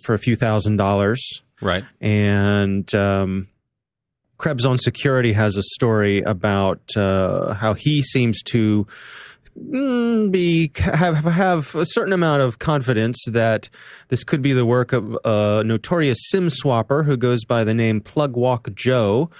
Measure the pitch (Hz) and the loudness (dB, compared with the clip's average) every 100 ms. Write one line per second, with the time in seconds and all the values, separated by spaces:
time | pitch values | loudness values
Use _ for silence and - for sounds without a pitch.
0 | - 110 - 117 117 110 101 104 98 101 | -4 -2 0 0 0 0 0 0 2 2
1 | 101 127 - - _ - 104 90 - - | 2 0 -6 -10 _ -8 -4 -4 -6 -8
2 | 107 104 101 101 101 101 98 98 - 107 | -2 2 2 2 2 2 0 -2 -2 0
3 | 101 98 95 95 95 _ _ _ _ _ | 0 0 -2 -4 -8 _ _ _ _ _
4 | _ _ _ - 165 135 127 127 - - | _ _ _ -6 -4 -2 0 0 -2 -2
5 | 143 131 120 104 107 98 98 - 120 110 | 0 0 2 2 0 0 -4 -2 0 2
6 | 104 101 - 98 107 98 98 85 - - | 2 0 0 -2 0 0 0 -2 -4 -2
7 | 98 95 92 92 87 101 110 101 147 151 | 0 2 0 0 -2 -2 -2 0 0 0
8 | 135 135 120 101 - 117 107 104 104 - | 0 0 0 0 -2 0 2 2 -2 -10
9 | - - - - - - - 254 277 247 | -20 -20 -20 -20 -20 -18 -8 -4 -2 0
10 | 233 226 214 185 175 165 160 - - 156 | 0 0 0 0 2 2 0 -2 -2 2
11 | 180 156 160 170 190 170 139 160 165 - | 2 2 0 2 2 2 -2 -4 -2 0
12 | 185 185 165 143 131 117 - 151 123 110 | 0 2 2 2 2 0 -2 0 0 0
13 | 113 123 - 113 113 107 - - - - | 0 -2 -2 0 2 0 -4 -20 -20 -18
14 | - 127 - 160 135 127 117 123 123 127 | -6 -6 -2 -2 2 2 2 2 2 -2
15 | 107 117 - 107 104 104 110 113 - 175 | -2 -4 0 2 2 2 0 -2 0 0
16 | 147 117 - 190 175 - 143 117 110 143 | 0 0 -2 -2 0 -2 0 0 0 0
17 | 147 131 123 123 113 120 107 113 113 107 | 0 0 0 0 0 0 0 2 0 0
18 | 104 - 147 120 123 123 - 98 123 127 | -4 -2 -2 0 0 -2 -6 -6 0 2
19 | 104 107 165 - | 2 2 -2 -6